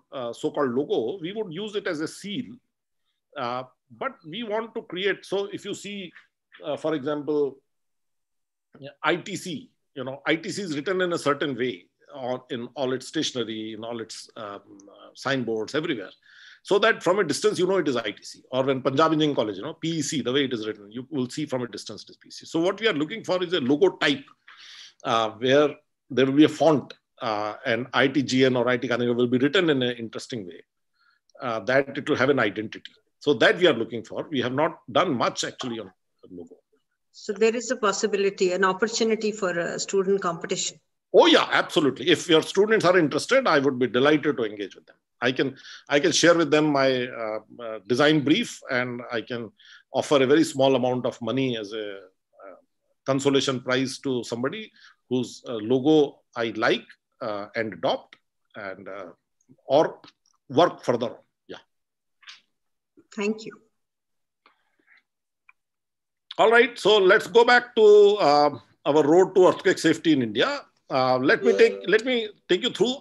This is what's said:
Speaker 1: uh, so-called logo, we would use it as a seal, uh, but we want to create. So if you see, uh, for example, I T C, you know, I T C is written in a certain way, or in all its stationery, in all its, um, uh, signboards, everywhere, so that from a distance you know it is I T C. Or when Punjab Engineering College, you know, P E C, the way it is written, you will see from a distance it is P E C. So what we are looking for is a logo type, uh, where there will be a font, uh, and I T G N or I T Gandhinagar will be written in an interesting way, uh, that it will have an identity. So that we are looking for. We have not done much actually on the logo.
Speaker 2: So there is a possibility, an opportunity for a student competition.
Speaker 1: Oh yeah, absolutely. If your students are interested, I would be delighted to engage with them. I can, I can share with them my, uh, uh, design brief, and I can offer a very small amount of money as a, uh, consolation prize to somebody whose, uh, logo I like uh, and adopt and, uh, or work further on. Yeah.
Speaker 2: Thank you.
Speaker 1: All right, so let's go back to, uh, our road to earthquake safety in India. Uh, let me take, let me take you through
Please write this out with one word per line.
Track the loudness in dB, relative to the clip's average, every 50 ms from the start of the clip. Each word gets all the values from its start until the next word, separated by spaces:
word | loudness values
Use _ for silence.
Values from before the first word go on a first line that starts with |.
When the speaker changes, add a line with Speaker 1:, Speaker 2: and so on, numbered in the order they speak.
| _ _ -12
Speaker 1:
uh, | -10 -8 -8 -8
so-called | -6 -6 -6 -2 0 -2 0 0
logo, | -2 -2 -2 -2 -2 -2 -4 -6 -6
we | -10 -10 -8
would | -8 -8 -8 -8
use | -10 -10 -6 -8
it | -6 -6
as | -4 -6 -6
a | -6 -8
seal, | -10 -12 -12 -10 -10 -10 -10 -12 -14 -20 _ _ _ _ _ _ _ _ _ _ _ _ _ _ -12
uh, | -10 -8 -6 -6 -8 -10 -12 _ _ _ _ -16 -10
but | -10 -10 -10 _ -18
we | -16 -12 -12 -10
want | -6 -6 -6 -8 -8 -10
to | -12 -12
create. | -10 -10 -4 -2 -4 -4 -4 -6
So | -6 -6 -6 -6 -6 -10
if | -12 -12
you | -12 -12
see, | -12 -12 -14 -12 -12 -14 -16 _ -20 _ _ _ _ _ _ _ -14 -10
uh, | -8 -8
for | -6 -4 -4 -4
example, | -4 -4 -4 -6 -6 -4 -2 0 0 0 -2 -4 -10 _ _ _ _ _ _ _ _ _ _ _ _ _ _ _ _ _ _ _ _ _ _ _ -20 -20 -20 -14 _ -2
I | -2 -2
T | -2 -4 -8 -10
C, | -10 -8 -8 -10 -10 -12 -16 _ _ _ _ -14
you | -12 -10
know, | -10 -12 -8 -4
I | -2 -2
T | -2 -4 -8
C | -8 -8 -8
is | -8 -8
written | -6 -6 -4 -2 -2
in | -2 -2 -2
a | -2
certain | -2 -2 -2 -2 -2 -6 -4
way, | -4 -4 -6 -6 -10 -14 _ _ _ _ _ -16
or | -12 -8 -8 -8 -8 -8 -10
in | -10 -10 -10 -10 -8
all | -6 -4 -4 -4
its | -6 -8
stationery, | -8 -6 -6 -6 -4 -4 -6 -8 -6 -8 -10 -10 -12 -12
in | -12 -12
all | -12 -10 -12
its, | -12 -12 -14 -18 -18 -20 -16
um, | -14 -14 -14 -14 -14 _ _ -20 -20 -20 -20
uh, | -20 -20 -20 -20 _
signboards, | -10 -6 -4 -4 -2 -2 -4 -4 -6 -6 -4 -6
everywhere, | -6 -4 -4 -6 -8 -8 -14 -18 _ _ _ -20 -20 -20 -20 -20 _ _
so | 0 0 2
that | 4 2 2 2 0
from | 0 2 2
a | 0
distance | 0 -2 0 0 -2 0 0
you | 0
know | 0 0
it | 0 0 0
is | -2
I | -2 -4 -6
T | -8 -10 -16
C. | -20 -20 -20 _ -6
Or | -2 -2 0
when | 0 0 -2 -2
Punjab | -2 2 2 2 4 4
Engineering | 2 2 0 0
College, | 0 -2 -4 -4
you | -8 -10
know, | -12 -12
P | -8 -6 -6 -4 -4
E | -4
C, | -4 -4 -4
the | -4 -2 -2
way | -2 -2
it | -2 -4
is | -6 -6
written, | -8 -10 -10 -14 -16
you | -14 -14 -12 -8
will | -6 -6 -6 -6
see | -6 -8 -8
from | -6 -6 -6 -6
a | -8
distance | -10 -14 -14 -14 -16 -16 -16
it | -20
is | -20
P | _ _ -20
E | -20
C. | -20 -14
So | -6 -4 0
what | 0 0 -2 0
we | -2 -2
are | 0
looking | 0 -4 -4 -6 -10 -6
for | -4 -4 -2 -2
is | -2 -2
a | -2
logo | 0 0 2 4 4 2 2
type, | 2 0 0 0 0 -4 -16 _ _ _ -20 -20 -20 -20 -20 -20 -20 -20 -20 _ _ -4
uh, | 0 0 2 0 0
where | -4 -2 0 4 4 4 4 2 0 -6 _ _ _ _ _ -4
there | 2 2 2
will | 4 6
be | 6 6
a | 6
font, | 6 4 4 4 4 4 0 -4 -16 _ _ _ _ -8 -4
uh, | -4 -2 -2 -4 -6 -8 -6 -4
and | -2 -2 -2 -2 -2 0
I | 2 2 2
T | 2 0 -2
G | 0 2 2 4
N | 4 4
or | 2 0 0
I | 0
T | -2 -2 -2
Gandhinagar | -2 -2 0 0 0
will | 0 0 2
be | 2 2
written | 2 2 2 2 2 2
in | 2 0 0
an | -2 -4
interesting | -6 -10 -12 -12 -14 -14 -12 -12 -12 -12
way, | -12 -16 -20 -20 _ _ _ _ _ _ _ _ _ _ _ _ _ _ -10
uh, | -8 -6 -6 -6
that | -2 0 2 2 0 0 -6
it | -10 -4 -2
will | 0
have | 0 2 2
an | 2 2
identity. | 2 0 -2 -4 -10 -10 -12 -16 -20 -20 _ _ _ _ _ _
So | -2 0 2
that | 4 4 4 4
we | 4 4
are | 2 4
looking | 2 -2 -6 -8 -12 -12
for. | -10 -12 -12 -10 -6
We | -4 -4 -4
have | -2 -2
not | -2 -2 -2 -4 -8 _ -2 0
done | 0 0 0 0
much | -2 -2 -2 -4 -4 -8
actually | -8 -8 -10 -10 -8 -8 -10
on | -12 -14 _ _ _ _ _ _ _
the | -20
logo. | -18 -18 -18 -18 -20 _ _ _ _ _ _ _ _ _ _ _
Speaker 2:
So | _ -18 -10 -8 -2
there | 2 2 2 2
is | 0 -4 -6
a | -6
possibility, | -2 0 -2 0 0 -2 -2 0 0 0 0 0 0 0 0 2
an | 2 2
opportunity | 2 2 0 -2 -2 0 0 0 0 0 0 -2 -4 -4
for | -4 -4 -4 -4 -4
a | -4 -4 -6 -8
student | -8 -4 -2 -2 0 0 0 0
competition. | 0 -4 -6 -4 -6 -6 -6 -4 -6 -8 -8 -12 _ _ _ _ _ _ 6
Speaker 1:
Oh | 8 8
yeah, | 8 8 4 4 4
absolutely. | 0 0 0 0 0 0 2 0 0 -2 0 2
If | 2 2 2 4
your | 4 4 4
students | 2 2 2 2 4 4 2 4
are | 4 4 4
interested, | 4 2 0 -2 -2 2 2 2 2 4
I | 2 4
would | 2 2 0 0
be | -2
delighted | 0 0 2 2 4 2 2 0 -2 -2
to | -2 -4
engage | -6 -6 -10 -12 -12 -12
with | -18 _
them. | _ -20 _ _ _ _ -4 -2
I | -2 0
can, | 0 -4 -4 -4 -10 -20 -20 -20 -18 _ -2
I | 0 2
can | 2 2 2
share | 4 6 6 6
with | 6 4 2
them | 2 2 2
my, | 2 2 2 2 2 2 0 -2
uh, | -6 -8 -8 -8 -6 -6 -8 -10 _ -18 -14
uh, | -12 -12 -12 -10 -4 -2
design | 0 2 4 4 4 2 2
brief, | 2 0 0 0 -6 -10 -16 -10 -6
and | -4 -4 -4 -4 -8 -10 -10 -8
I | -8 -8 -8
can | -6 -8 -8 -8 -10 _ _ _ -20 -20 -20 _ _ -4
offer | -4 0 2 4 4 4
a |
very | 6 4 4 4
small | 2 0 2 2 4 4
amount | 2 2 0 -2 -2 -2
of | -4 -6 -6 -6
money | -4 -2 -2 -2 -2 -4
as | -6 -8 -8 -8
a, | -10 -10 -10 -12
uh, | -16 -18 -20 _ _ _ _ _ _ -20 -20 -20 -20 _ _ _ _ _ _ _ _ -4
consolation | -4 -2 0 2 2 2 2 2 0 -4 -4 -2
prize | -2 -2 -2 -2 -4 -6 -8
to | -6 -6 -4 -4 -4
somebody | -6 -8 -6 -6 -6 -6 -8 -14 -16 _ _ -20 -20 _ _ _ -4
whose, | -4 -4 -4 -6 -10 -16 -12 -10
uh, | -8
logo | -6 -2 0 0 2 4 4 4 4 4 2 -2 _ _ _ -8
I | -6 -6 -6 -4
like | -2 0 0 0 -2 -4 _ -20 _ _ _ _ -12
uh, | -10 -8 -8 -8 -10 -10 -6
and | -6 -6 -6 -8
adopt | -6 -4 -4 -4 -4 -6 _ -20 _ _ _ _ _ _ _ -18
and, | -14 -14 -14 -14 -14 -16 -16
uh, | -16 -14 -16 -16 -20 _ _ _ _ _ _ _ -20 _ _
or | 2 2 2 2 2 -2 -12 _ -20 _ _ _ _ _ _ _ -2
work | 2 4 4 4 2 -4 -2
further | -2 -2 0 -2
on. | -6 -8 -12 _ _ _ _ _ -20
Yeah. | -20 -20 _ _ _ _ _ _ _ _ _ _ _ _ _ -20 -20 -20 _ _ _ _ _ _ _ _ _ _ _ _ _ _ -10
Speaker 2:
Thank | -6 -4 -4 -4 -6 -8
you. | -18 -18 -20 _ _ _ _ _ _ _ _ _ _ _ _ _ _ _ _ _ _ _ _ _ _ _ _ _ _ _ _ _ _ _ _ _ _ _ _ _ _ _ _ _ _ _ _ _ _ _ _ _ _ _ _ _ -12 0 2
Speaker 1:
All | 4 6
right, | 6 6 4 4 0 0
so | 2 4 4 6
let's | 6 6 6 4 4
go | 4 4 6 6
back | 8 6 4 4 2 2
to, | 6 8 10 10 10 8 8 6 4
uh, | 4 4 4 4 4 2 0 -4 -16 _ _ _ -2
our | 2 2 4 4
road | 6 6 6 4 4 4
to | 6 6 6
earthquake | 4 2 0 0 0 2
safety | 2 0 0 2 2 2 2
in | 2 2
India. | -2 0 -2 -2 -2 -2 -6 -10 _ _ _ _ -6
Uh, | -2 0 2 2 2 2
let | 2 2 2 2 2
me | 2 4
take, | 6 4 4 4 -2 -4 0
let | 0 0 2
me | 0 -2 -2 -4 -6 -12 _ _ -2
take | -2 0 0
you | -4
through | 0 0 0 0 0 -2